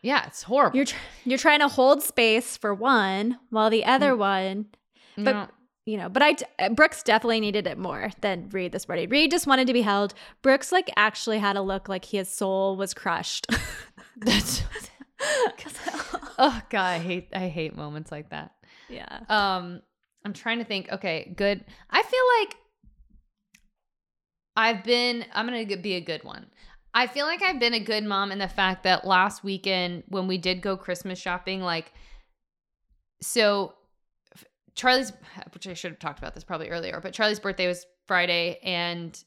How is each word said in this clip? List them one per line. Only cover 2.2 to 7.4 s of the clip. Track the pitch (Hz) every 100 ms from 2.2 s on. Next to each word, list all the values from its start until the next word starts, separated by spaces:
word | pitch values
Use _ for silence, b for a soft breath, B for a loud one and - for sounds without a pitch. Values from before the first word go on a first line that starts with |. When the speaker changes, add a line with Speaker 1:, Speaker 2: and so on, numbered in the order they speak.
| 226 220 233 -
Speaker 2:
for | 214
one | 196 247 247 190 190 220 247 _
while | 220 214
the | 226 -
other | 262 285
Speaker 1:
Mm. | 247
Speaker 2:
one, | 196 190 190 196 208 _ _ b b -
but | 208
Speaker 1:
No. | 208 196 _ _ _ -
Speaker 2:
you | 214
know, | 175
but | 196
I | 294
d-, | 302 254 -
uh, | 196
Brooks | 233 311 -
definitely | - 220 233
needed | 226